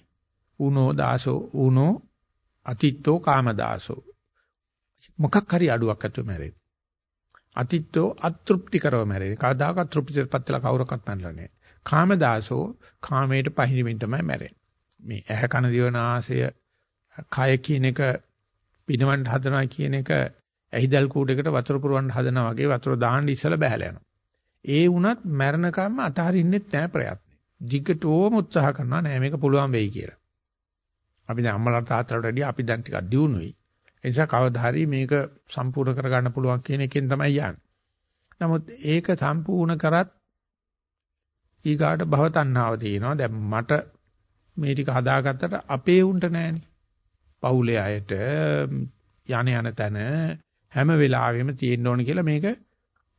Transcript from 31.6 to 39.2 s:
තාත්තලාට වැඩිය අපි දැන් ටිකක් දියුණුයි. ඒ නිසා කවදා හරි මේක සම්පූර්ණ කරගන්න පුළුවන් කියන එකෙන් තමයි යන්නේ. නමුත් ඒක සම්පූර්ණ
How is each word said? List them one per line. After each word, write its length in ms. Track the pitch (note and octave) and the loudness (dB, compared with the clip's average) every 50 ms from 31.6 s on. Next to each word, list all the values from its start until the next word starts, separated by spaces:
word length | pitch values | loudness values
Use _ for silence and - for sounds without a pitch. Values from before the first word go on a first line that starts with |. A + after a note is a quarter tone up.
| A2+ A#2+ A#2+ A#2+ A#2 | 2 2 2 2 0
තාත්තලාට 420 | - A#2 A2+ B2 - A#2+ A#2 A2+ | 0 0 0 0 -2 -4 -4 -2
වැඩිය 200 | A2+ A#2 C3 C#3+ | -2 -2 -2 -2
අපි 180 | C3+ - - B2 | -4 -4 -4 -2
දැන් 180 | A#2 A#2 A2+ A#2+ | -2 -2 -4 -4
ටිකක් 160 | - - G#2 F#2 | -6 -6 -6 -4
දියුණුයි. 440 | F2+ A#2+ C3+ D3+ D3+ A#2+ F2+ E2 - - _ _ _ _ _ _ _ _ _ - | 0 2 2 2 2 0 -2 -4 -8 -12 _ _ _ _ _ _ _ _ _ -6
ඒ 40 | B2+ | -2
නිසා 180 | A#2+ C#3 D#3+ | 0 0 2
කවදා 380 | D3+ - A#2+ C3 B2+ A#2+ B2 A#2 | 2 2 2 2 2 2 0 0
හරි 220 | A#2+ C3 D3+ D#3+ | 0 0 0 0
මේක 260 | D3+ C#3 C3 C3+ B2+ D3 C#3+ C#3 - - _ _ | 0 0 -2 0 0 0 0 0 -2 -8 _ _
සම්පූර්ණ 500 | - - C#3 B2+ C3 B2+ C#3+ C3+ C3 B2+ | -12 -8 -6 -4 -4 -2 -2 0 0 0
කරගන්න 360 | C3 C3 B2+ B2+ B2 B2+ B2 A#2+ | -2 0 0 2 2 2 0 0
පුළුවන් 300 | C3 B2+ B2+ B2 B2 B2+ | 0 0 0 0 0 -2
කියන 180 | - C#3 C#3 | -4 -2 -2
එකෙන් 260 | C#3 C3 - D3 C3+ | -2 -2 -2 -2 0
තමයි 220 | B2+ C#3 C3+ C#3+ C#3+ | 0 0 0 2 2
යන්නේ. 280 | C#3 C#3+ C#3+ F#2+ F2 - _ _ _ _ _ _ _ _ _ _ _ _ _ _ _ | 2 0 -2 -4 -6 -10 _ _ _ _ _ _ _ _ _ _ _ _ _ _ _
නමුත් 280 | - F3 E3 E3 D#3+ D#3+ - A#3 C4 C4+ | -4 0 0 0 0 -2 -6 -12 -8 -2
ඒක 220 | D3+ D#3 E3+ E3+ - F3+ | 0 0 0 0 0 0
සම්පූර්ණ 640 | - | 0